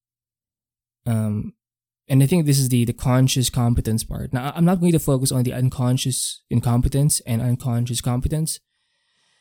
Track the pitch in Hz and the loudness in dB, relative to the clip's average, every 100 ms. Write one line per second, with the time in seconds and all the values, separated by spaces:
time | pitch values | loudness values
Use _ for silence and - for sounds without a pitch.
0 | _ _ _ _ _ _ _ _ _ _ | _ _ _ _ _ _ _ _ _ _
1 | 120 113 110 104 208 - _ _ _ _ | -4 -2 -2 -4 -6 -12 _ _ _ _
2 | - 135 139 180 147 139 131 123 117 - | 0 2 4 2 2 2 2 2 0 -2
3 | - 127 131 135 120 - 120 120 - 110 | 0 2 2 2 -2 0 0 0 0 -2
4 | - 107 127 127 139 156 170 185 175 160 | -4 -8 -6 -6 -4 2 2 4 2 2
5 | 151 135 131 131 123 127 127 - 123 131 | 2 0 0 0 -2 0 -2 0 0 0
6 | 135 - - - - 117 120 120 131 139 | -2 -4 -6 -10 -4 -2 2 2 2 2
7 | 147 - - 113 123 123 127 120 120 120 | 2 0 -2 -2 0 -2 -2 -2 -2 -4
8 | 131 123 143 151 160 - _ _ _ _ | -4 -2 -2 -2 -4 -8 _ _ _ _
9 | _ _ _ _ | _ _ _ _